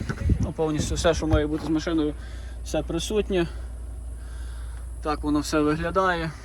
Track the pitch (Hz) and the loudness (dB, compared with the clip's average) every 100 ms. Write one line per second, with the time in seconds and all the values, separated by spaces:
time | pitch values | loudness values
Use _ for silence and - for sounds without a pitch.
0 | - - - - 185 160 156 151 - 151 | -6 -2 2 4 2 2 2 2 0 4
1 | 175 156 156 156 147 156 151 156 175 160 | 4 4 4 4 4 0 0 0 2 2
2 | 151 - - - - - - 160 147 165 | 0 -2 -10 -10 -10 -10 -4 -2 -2 -2
3 | - 214 196 185 170 - - - - - | 0 0 2 0 0 -4 -10 -10 -10 -10
4 | - - - - - - - - - - | -10 -10 -10 -10 -8 -8 -10 -10 -10 -6
5 | 156 151 151 147 147 156 151 156 170 180 | -4 -2 2 0 2 4 4 2 2 2
6 | 185 170 160 - | 4 2 -2 -6